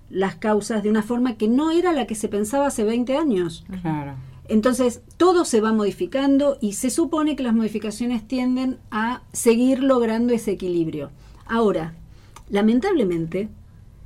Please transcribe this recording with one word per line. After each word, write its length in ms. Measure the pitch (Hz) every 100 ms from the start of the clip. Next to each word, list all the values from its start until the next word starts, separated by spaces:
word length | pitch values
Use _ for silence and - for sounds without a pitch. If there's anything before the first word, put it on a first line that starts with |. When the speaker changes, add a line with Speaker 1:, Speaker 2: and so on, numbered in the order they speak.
| -
Speaker 1:
las 260 | 185 190 -
causas 460 | 220 208 208 220
de 80 | 208
una 120 | 220
forma 340 | 208 240 254 220
que 120 | 214
no 220 | 247 320
era 200 | 330 359
la 140 | 302 214
que 80 |
se 140 | 220 214
pensaba 380 | 208 208 277 277
hace 160 | 262
veinte 320 | 214 240 240 277
años. 480 | 320 190 170 165 - 185
Speaker 2:
Claro. 320 | 170 151 139 135 - - -
Speaker 1:
Entonces, 540 | 214 233 240 247 - - -
todo 300 | 349 349 -
se 160 | 220
va 100 | 220
modificando 840 | 220 202 - 180 269 277 277 285 277
y 140 | 208
se 160 | 196 262
supone 440 | 277 330 320 302
que 80 | 269
las 120 | 247
modificaciones 760 | 226 214 214 214 208 240 240 -
tienden 480 | 262 254 254 262 - -
a 320 | 214 233 254 -
seguir 500 | - 240 226 254 262
logrando 520 | 269 254 226 220 240
ese 160 | 226 220
equilibrio. 600 | 180 185 175 160 151 135 - - - -
Ahora, 480 | 233 214 175 160 - - - - - -
lamentablemente, 960 | 202 214 240 381 349 190 170 165 185 214 - - - - -